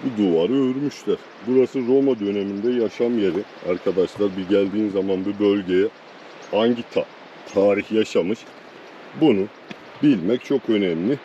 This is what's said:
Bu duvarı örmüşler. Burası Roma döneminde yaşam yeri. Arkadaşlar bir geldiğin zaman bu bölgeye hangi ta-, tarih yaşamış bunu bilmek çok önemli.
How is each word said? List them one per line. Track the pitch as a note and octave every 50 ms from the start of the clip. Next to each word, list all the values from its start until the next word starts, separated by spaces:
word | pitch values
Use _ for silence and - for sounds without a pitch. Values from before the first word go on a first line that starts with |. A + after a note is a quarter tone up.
| -
Bu | C3+ B2 G#2 G#2
duvarı | F#2 E2+ D#2+ E2 F#2+ B2
örmüşler. | C#3 C3+ B2+ B2+ C3+ C#3+ C#3+ - - - - F#2+ - - - - - -
Burası | G#2+ B2+ C3 B2+ A#2+ - C3+ B2
Roma | A#2 C3 C#3 C#3 C#3 C3 A2+
döneminde | G#2 G2+ G2+ G2+ G2 G2 G2 G2+ G#2 A#2+ B2 B2 A2+
yaşam | G#2 - - B2 A#2+ A#2+ A2+
yeri. | G2+ F#2+ D#2+ F#2 G#2 - - - - F2+
Arkadaşlar | F2+ F2+ - G2 F#2 F#2 F2+ E2+ - - G#2 G2+ F#2+
bir | F#2+ F#2+ F2
geldiğin | G2+ G2+ G2+ G2 F#2 G#2+ G#2+ G#2
zaman | F#2+ G2 F#2+ G2 F#2+ F#2 F#2+
bu | G2+ G2+ G2+ G#2
bölgeye | G2+ G2+ G#2 F#2+ F2+ F2+ F#2 G2 A2 - - - - - - - - - - - -
hangi | - G2+ A2 A#2 B2 A#2 A#2 -
ta-, | - - - - - - - - - - - - -
tarih | G2+ G2 G2+ G2+ G2+ G2 - G#2+
yaşamış | A2 G#2+ - - A2 F2 F2+ A2 - - - - - - - - - - - - - - - - C3+
bunu | D3+ D3+ A#2 G2 F#2+ G#2+ - - - - - - - - - - -
bilmek | D3+ C3+ G2 D#2+ F2+ A#2+ B2 -
çok | - C#3+ C3+ - -
önemli. | A2+ G#2 G2+ F2+ E2+ D#2+ F2 G#2+ C#3+ C#3+